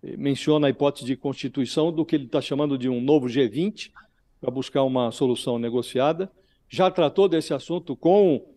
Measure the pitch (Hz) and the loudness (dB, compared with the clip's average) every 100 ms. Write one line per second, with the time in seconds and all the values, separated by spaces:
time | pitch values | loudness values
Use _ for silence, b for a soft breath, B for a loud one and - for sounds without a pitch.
0 | 139 - 143 135 - 151 147 135 143 143 | -14 -6 -4 -2 2 2 2 2 0 -2
1 | 123 127 143 131 135 139 123 - 156 165 | -6 -6 -6 -6 -8 -4 -4 0 0 0
2 | 156 156 127 151 127 143 147 139 127 123 | -2 -2 -2 -4 -2 -2 -2 -2 -2 -2
3 | 131 151 127 117 127 110 190 220 - b | 2 2 2 0 0 0 -4 -4 -16 b
4 | b b _ _ 131 127 131 143 135 127 | b b _ _ -6 -6 -4 0 0 2
5 | 120 110 135 120 - 120 117 120 120 127 | -2 0 0 0 -2 -2 -2 -4 -4 0
6 | 139 165 190 _ _ _ _ - 185 180 | 0 0 -6 _ _ _ _ 0 0 2
7 | 151 147 196 165 156 143 - 175 - 135 | 0 4 2 2 -2 -6 -4 -8 -6 -2
8 | 160 196 196 131 - | 4 6 6 2 -2